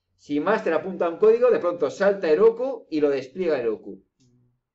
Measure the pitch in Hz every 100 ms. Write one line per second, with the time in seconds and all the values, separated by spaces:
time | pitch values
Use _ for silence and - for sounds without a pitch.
0 | _ _ - 147 170 214 180 156 190 -
1 | 175 165 214 233 247 175 175 - 147 -
2 | 196 190 170 156 226 226 262 247 - 156
3 | 143 139 - 185 170 139 117 104 104 95
4 | _ _ _ _ _ _ _